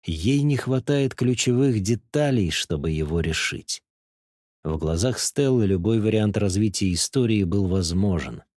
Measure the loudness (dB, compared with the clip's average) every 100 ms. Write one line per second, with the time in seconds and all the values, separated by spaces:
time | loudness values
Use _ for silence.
0 | -6 -2 0 2 2 0 -2 -2 0 0
1 | 0 0 -2 0 0 2 2 0 0 -2
2 | _ -2 2 2 0 -2 -4 -4 -2 -2
3 | -2 -2 -2 -2 -4 -6 -10 -12 _ _
4 | _ _ _ _ _ _ -6 -2 -2 0
5 | 0 -2 -4 0 2 4 2 2 2 2
6 | 2 2 2 2 0 2 0 0 -2 0
7 | -2 0 2 2 2 0 2 0 0 0
8 | 2 0 -4 -12 -16